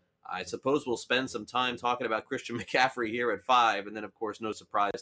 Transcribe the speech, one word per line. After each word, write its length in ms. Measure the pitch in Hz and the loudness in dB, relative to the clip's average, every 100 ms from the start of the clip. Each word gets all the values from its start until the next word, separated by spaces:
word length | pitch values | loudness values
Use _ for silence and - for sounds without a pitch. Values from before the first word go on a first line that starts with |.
| _ _ - | _ _ -10
I 140 | 90 | -8
suppose 460 | 90 - 131 147 127 | -6 -4 0 0 0
we'll 80 | 113 | -4
spend 340 | - 127 131 | 0 0 0
some 160 | 110 104 | -6 -4
time 300 | 123 127 120 | -2 -2 0
talking 280 | 123 120 | 0 0
about 200 | 117 110 | 0 -2
Christian 340 | - 131 - 120 | -2 -8 -6 -8
<laughs> 20 | |
McCaffrey 500 | - 139 131 123 110 | 0 4 4 2 -4
here 200 | 120 120 | 0 0
at 140 | 95 | -2
five. 420 | - 123 113 101 101 | 4 6 6 2 -4
And 100 | 107 | -8
then, 60 | |
of 100 | 104 | -10
course, 280 | - 107 101 | -8 -8 -6
no 100 | 110 | -6
surprise, 400 | 101 95 104 101 95 | -6 -4 0 0 -2